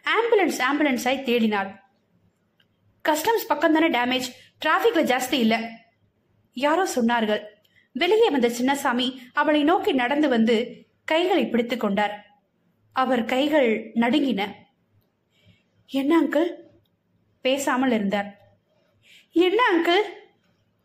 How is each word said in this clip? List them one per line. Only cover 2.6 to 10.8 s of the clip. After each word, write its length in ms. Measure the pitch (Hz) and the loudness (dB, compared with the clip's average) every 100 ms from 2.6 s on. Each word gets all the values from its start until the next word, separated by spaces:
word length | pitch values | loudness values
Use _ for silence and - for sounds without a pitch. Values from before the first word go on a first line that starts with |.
| _ _ _ _ - | _ _ _ _ -2
"கஸ்டம்ஸ் 380 | 302 440 453 - | -2 0 -2 -2
பக்கம் 260 | 294 320 | -2 2
தானே 140 | 320 330 | 2 2
டேமேஜ், 380 | 240 247 254 262 - - _ 311 | 0 -2 -2 -4 -12 -20 _ -2
டிராஃபிக்ல 380 | 359 453 330 | 2 2 2
ஜாஸ்தி 300 | 233 247 262 | 0 0 0
இல்ல." 360 | 277 220 226 226 - _ _ _ _ _ _ _ | 0 2 0 -4 -14 _ _ _ _ _ _ _
யாரோ 340 | 240 285 330 370 254 | -4 0 0 0 -2
சொன்னார்கள். 480 | 233 240 214 214 - _ _ _ _ | 0 0 -2 -4 -6 _ _ _ _
வெளியே 360 | 240 359 427 453 | -4 0 4 4
வந்த 180 | 277 233 | 2 0
சின்னசாமி 680 | 233 254 277 277 240 254 254 - | 0 -2 0 -2 -2 -4 -6 -8
அவளை 300 | 294 302 302 | -2 2 2
நோக்கி 280 | 285 381 427 | 4 2 2
நடந்து 380 | 269 240 294 302 | 0 0 0 2
வந்து 560 | 233 226 220 240 - | 2 2 2 -2 -10